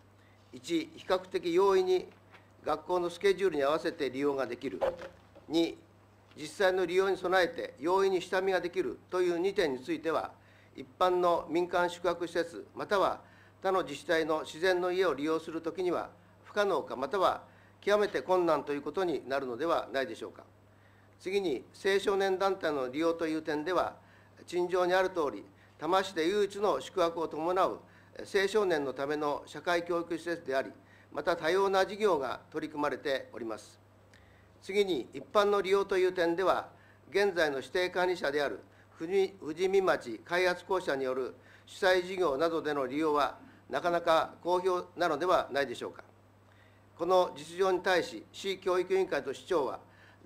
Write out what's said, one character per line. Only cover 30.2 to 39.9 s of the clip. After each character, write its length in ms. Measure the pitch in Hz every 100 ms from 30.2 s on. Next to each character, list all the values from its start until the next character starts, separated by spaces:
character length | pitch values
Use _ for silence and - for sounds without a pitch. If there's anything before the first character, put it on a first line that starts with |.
設 220 | 170 165 123
で 100 | 135
あ 60 |
り、 100 | 104 - - - -
ま 120 | 135
た 120 | 165 170
多 140 | 156
様 200 | 190 196
な 160 | 190 190
事 120 | 202
業 220 | 208 156
が 220 | 127 104 -
取 160 | 151 151
り 40 |
組 120 | 147
ま 60 | 147
れ 80 | 127
て 320 | 147 131 -
お 60 | 110
り 60 | 113
ま 120 | 107
す。 220 | - - - - - - - - - -
次 240 | - 202 196
に、 220 | 143 -
一 100 | 143 -
般 120 | 214 202
の 160 | 202
利 100 | 185
用 140 | 196 196
と 120 | 190
い 80 | 185
う 80 |
点 220 | 180 170 165
で 80 |
は、 260 | 170 175 - - - - -
現 240 | 190 202
在 160 | 175 151
の 80 | 135
指 120 | 123
定 200 | 185 180
管 180 | 180 180
理 100 | 175
者 140 | 143
で 100 | 147
あ 80 | 139
る 100 | 98 - - - -
富 120 | 165
士、 180 | 196 190 -
富 160 | 143 160
士 120 | 185
見 140 | 196
町 380 | 185